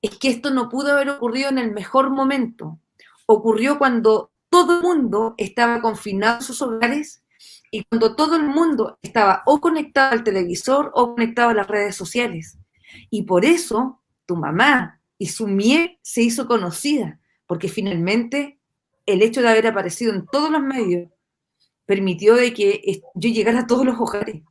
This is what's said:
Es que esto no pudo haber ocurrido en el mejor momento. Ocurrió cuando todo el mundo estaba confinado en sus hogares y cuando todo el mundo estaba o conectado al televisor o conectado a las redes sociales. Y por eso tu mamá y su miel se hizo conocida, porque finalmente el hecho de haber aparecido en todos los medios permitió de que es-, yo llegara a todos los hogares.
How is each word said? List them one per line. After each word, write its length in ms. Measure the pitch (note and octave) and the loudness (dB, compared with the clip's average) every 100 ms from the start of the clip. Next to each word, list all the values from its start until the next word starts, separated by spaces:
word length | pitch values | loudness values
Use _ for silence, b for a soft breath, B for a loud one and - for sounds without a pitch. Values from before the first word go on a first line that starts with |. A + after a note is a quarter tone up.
Es 160 | - - | -8 -4
que 120 | C4+ | -4
esto 200 | A#3 C#4+ | -2 -2
no 160 | C4 A#3 | -2 -2
pudo 240 | A#3+ C#4+ | -4 0
haber 160 | C#4+ C#4 | 0 0
ocurrido 400 | C#4 A#3 A#3+ C#4 | -2 -4 -2 -2
en 100 | C4 | -2
el 120 | A#3 | -2
mejor 380 | G#3 F#3+ C4+ C4+ | -6 -2 0 2
momento. 720 | C4+ C4+ C#4 A#3 - D#3+ D#3+ _ _ b b b | 0 0 0 -4 -6 -14 -16 _ _ b b b
Ocurrió 520 | G#3+ A3 G#3+ B3+ C#4+ | 2 4 2 2 2
cuando 540 | C#4 A#3+ G#3+ A3 - _ _ | 2 2 2 2 0 _ _
todo 280 | F4 E4 F4 | 2 4 2
el 60 | |
mundo 520 | F4 E4+ B3 G3 A3+ A3+ | 2 0 0 -2 -4 -4
estaba 420 | G3+ - A#3+ A#3 | -8 0 0 0
confinado 560 | A#3 G#3+ G#3 G3 G#3+ A#3 | -2 -4 -6 -2 0 0
en 40 | |
sus 200 | B3+ B3 | -4 -6
hogares 640 | C4+ A3+ A#3+ C#4+ D4+ - _ B B B B | -6 -2 -2 -2 -6 -14 _ B B B B
y 120 | G#3+ - | -12 -4
cuando 300 | A3+ A3 A3+ | 0 0 2
todo 200 | D4+ E4 | 0 2
el 80 | |
mundo 540 | D4 C#4+ E4 C4 - - | 0 2 2 0 -4 -6
estaba 420 | - A#3 G3+ F#3 - | -6 2 4 2 2
o 160 | D4 | 2
conectado 500 | E4+ D#4+ D4+ - C4+ | 2 -2 -2 2 2
al 120 | A#3 | 2
televisor 680 | A#3 F#3+ F3 F3+ - C#4 D4 - | 0 -2 -2 -4 0 0 2 2
o 180 | A#3+ A#3+ | 0 2
conectado 340 | A#3 A#3 A#3+ | -2 2 2
a 20 | |
las 140 | A3 G3 | 2 0
redes 280 | G#3 G3+ F#3+ | -2 -2 -6
sociales. 600 | F3 A#3+ A#3+ E3+ D#3+ - - B B B B | -6 -4 -4 -6 -14 -20 -20 B B B B
Y 140 | G#3+ | -6
por 220 | - F3+ A#3 | 0 2 4
eso 560 | E4+ - A3 C4 - _ _ _ | 2 0 -4 -4 -6 _ _ _
tu 100 | F3 | -6
mamá 640 | D3+ D#3+ C4 C4+ F3 _ _ _ | -4 0 2 2 -2 _ _ _
y 100 | F#3+ | -10
su 200 | - G#3+ | -6 -2
miel 520 | G3 G#3 D4 E4+ _ | 0 4 2 0 _
se 220 | - - | -8 0
hizo 240 | A#3 A#3 C4 | 0 0 -2
conocida, 720 | A#3 F3+ E3 C#4+ D4 F#3 - _ _ _ | -2 -2 -6 -4 -2 -4 -10 _ _ _
porque 240 | F3 F3+ | -6 -6
finalmente 880 | D#3+ G3 F3 F3 A3 A#3 C#4+ C#4+ _ _ _ _ _ - | -6 -4 -2 0 0 -2 -6 -6 _ _ _ _ _ -2
el 160 | F#3+ | 2
hecho 200 | A3 A3+ | 2 2
de 80 | A#3+ | 4
haber 180 | A3 A3+ | 4 2
aparecido 460 | G#3+ F3+ E3+ A#3 | 0 -4 -4 -4
en 120 | G3+ - | -4 -2
todos 220 | C#4+ D#4 | -2 0
los 120 | D#4 | 0
medios 480 | C#4 C4+ G3+ F3 F3 _ _ _ _ _ _ _ - | -2 -4 -2 -2 -4 _ _ _ _ _ _ _ -4
permitió 500 | G3 G3 E3+ G3+ A#3+ | -2 0 2 4 6
de 180 | B3 | 4
que 280 | A#3 G3+ G#3+ | 2 0 0
es-, 180 | - - - - | -2 -6 -8 -4
yo 140 | A3+ | -2
llegara 320 | A3+ G#3 A#3 | 0 2 2
a 60 | A#3+ | 2
todos 180 | B3 C4 | 2 2
los 140 | A#3 | 0
hogares. 420 | A3 G#3 G#3 F#3 _ | -4 -4 -8 -10 _